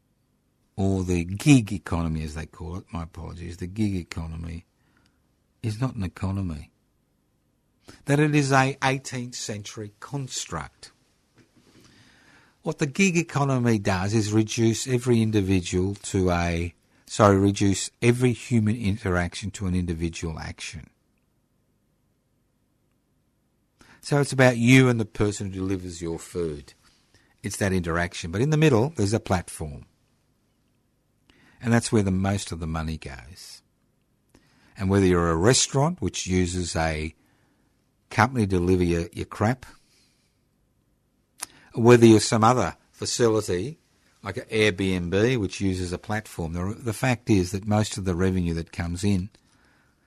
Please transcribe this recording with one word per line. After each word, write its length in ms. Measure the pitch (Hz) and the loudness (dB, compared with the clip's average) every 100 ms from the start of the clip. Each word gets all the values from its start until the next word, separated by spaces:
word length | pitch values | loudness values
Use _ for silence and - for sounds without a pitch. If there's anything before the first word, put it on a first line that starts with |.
| _ _ _ _ _ _ _ | _ _ _ _ _ _ _
or 300 | - 98 95 | -4 0 0
the 200 | 90 90 | 0 -2
gig 480 | 85 101 151 135 107 | -2 0 6 6 4
economy 520 | 98 - 82 82 78 | -8 -6 -4 -2 -4
as 100 | 78 | -6
they 120 | 78 78 | -10 -12
call 300 | - 82 85 | -14 -12 -12
it, 80 | - | -10
my 120 | 85 | -12
apologies, 540 | 85 - 82 85 87 85 | -12 -14 -14 -14 -14 -12
the 80 | 90 | -10
gig 280 | 101 104 | -4 -4
economy 720 | 95 80 - 82 82 82 82 - _ _ _ _ _ _ _ _ - | -4 -8 -10 -10 -10 -12 -12 -16 _ _ _ _ _ _ _ _ -10
is 180 | 113 107 | -8 -4
not 140 | 127 | -6
an 80 | 120 | -6
economy. 680 | 90 - 95 98 95 76 76 _ _ _ _ _ _ _ _ _ _ _ _ - - | -8 -6 -6 -4 -6 -8 -14 _ _ _ _ _ _ _ _ _ _ _ _ -12 0
That 120 | 143 | 2
it 160 | 151 | 2
is 160 | 147 135 | 2 2
a 260 | 135 131 139 | 2 2 0
eighteenth 520 | 135 139 - 131 123 | -2 -2 -6 -10 -10
century 580 | - - 104 101 - 104 - | -10 -10 -10 -12 -14 -14 -16
construct. 920 | - 139 131 - - 82 - _ - _ _ _ _ _ _ _ _ _ _ _ _ _ _ _ _ _ | -12 -10 -8 -10 -8 -10 -10 _ -20 _ _ _ _ _ _ _ _ _ _ _ _ _ _ _ _ _
What 160 | - 156 | -8 -4
the 80 | 147 | -4
gig 300 | 135 190 170 | 2 2 2
economy 640 | 165 139 139 131 120 113 | 0 0 0 2 2 2
does 340 | 101 92 101 | 0 -2 0
is 200 | 113 104 | 0 2
reduce 560 | 107 107 - 113 113 131 | 2 0 2 0 0 -2
every 340 | 127 127 117 | -2 2 2
individual 720 | 110 107 95 95 85 92 95 101 | 2 0 2 0 0 -2 -2 -6
to 280 | - 98 92 | -4 0 0
a, 440 | 87 85 85 87 - _ _ - | 0 -2 -2 -6 -10 _ _ -8
sorry, 320 | - 104 98 | 4 6 8
reduce 520 | 101 101 101 95 - - | 4 2 0 0 -4 -2
every 300 | 120 123 127 | 0 2 2
human 440 | 113 - 117 107 117 | 0 -2 0 0 0
interaction 760 | 104 101 98 87 87 - 98 | -2 -2 -2 -2 -2 -6 -10
to 140 | - 95 | -8 -4
an 80 | |
individual 640 | 90 87 82 85 82 85 78 | -2 -2 -4 -6 -6 -8 -8
action. 520 | 80 - - 78 - _ _ _ _ _ _ _ _ _ _ _ _ _ _ _ _ _ _ _ _ _ _ _ _ _ _ _ _ _ _ _ | -12 -12 -14 -14 -18 _ _ _ _ _ _ _ _ _ _ _ _ _ _ _ _ _ _ _ _ _ _ _ _ _ _ _ _ _ _ _
So 200 | - 147 | -2 0
it's 120 | 139 | 0
about 260 | 131 127 120 | 4 4 6
you 300 | 117 131 127 | 6 8 6
and 120 | 117 | 2
the 40 | |
person 420 | 107 - 104 101 98 | -2 -2 -2 -2 -8
who 140 | 95 | -6
delivers 420 | 95 98 90 85 | -4 -4 -8 -10
your 160 | 85 82 | -8 -8
food. 560 | - 90 85 73 - _ _ _ _ _ _ _ | -8 -6 -6 -8 -16 _ _ _ _ _ _ _
It's 140 | 104 - | -10 -4
that 160 | 101 | -2
interaction. 580 | 92 85 85 87 - 87 | -2 -2 -2 -4 -6 -8
But 100 | 98 | -2
in 100 | 143 | 0
the 60 | 151 | 4
middle, 360 | 156 113 139 - | 4 4 2 -2
there's 160 | 98 | -2
a 80 | 107 | -2
platform. 640 | - - - - 76 69 - _ _ _ _ _ _ _ _ _ _ _ _ _ _ _ _ - | 0 -4 -4 -10 -10 -12 -18 _ _ _ _ _ _ _ _ _ _ _ _ _ _ _ _ -8
And 120 | 113 | 0
that's 200 | 117 - | 0 2
where 100 | 113 | 0
the 80 | 98 | 2
most 420 | 92 98 98 - | 0 0 -2 -6
of 80 | 85 | -8
the 60 | 82 | -6
money 300 | 80 78 80 | -6 -6 -8
goes. 680 | - 78 65 90 - - _ _ _ _ _ _ _ _ _ _ _ - | -12 -16 -18 -20 -20 -20 _ _ _ _ _ _ _ _ _ _ _ -6
And 120 | 95 | 2
whether 180 | 98 95 | 4 6
you're 240 | 87 85 | 4 2
a 60 | 80 | 2
restaurant, 640 | 101 127 - 135 151 180 | 4 4 2 0 -2 -2
which 260 | 117 - 90 | -6 -6 -2
uses 500 | 92 87 90 85 - | 0 0 -2 -4 -2
a 380 | 80 78 80 - _ _ _ _ _ _ _ _ - | -2 -4 -8 -12 _ _ _ _ _ _ _ _ -6
company 360 | - 113 131 101 | 0 2 2 0
to 120 | 92 | 0
deliver 260 | 87 92 | 2 2
your, 240 | 87 85 87 | 2 0 -4
your 140 | - - | -10 -10
crap, 400 | - 107 135 - - _ _ _ _ _ _ _ _ _ _ _ _ _ _ _ - - _ _ | -4 -2 -2 -10 -20 _ _ _ _ _ _ _ _ _ _ _ _ _ _ _ -20 -20 _ _
or 80 | - | 2
whether 240 | 113 120 117 | 8 10 10
you're 140 | 107 | 8
some 240 | - 113 | 6 4
other 320 | 110 123 85 - _ | 4 4 0 -4 _
facility, 840 | - 98 - 117 110 104 90 120 160 _ _ _ _ | -12 -6 0 2 2 -2 -4 -6 -12 _ _ _ _
like 160 | 98 107 | -12 -10
an 60 | |
Airbnb, 920 | - 110 107 98 95 92 87 95 117 127 | -6 0 0 2 -2 -2 0 0 0 0
which 240 | 92 - | -4 -4
uses 320 | 98 92 90 | -4 -2 -6
a 60 | 90 | -8
platform, 560 | - 107 - - 82 | -8 -10 -8 -10 -8
the, 200 | 85 92 113 | -6 -6 -8
the 160 | 120 | -8
fact 340 | 107 131 120 - | -4 -2 -2 2
is 220 | 101 90 | 2 2
that 160 | 98 104 | -4 0
most 320 | 104 104 - | 0 0 -4
of 80 | 95 | -4
the 80 | |
revenue 400 | 87 95 92 85 | 0 0 0 -2
that 180 | 82 80 | -4 -8
comes 320 | - 85 87 | -8 -8 -4
in 240 | 101 95 92 _ _ _ _ _ _ _ | 0 -2 -4 _ _ _ _ _ _ _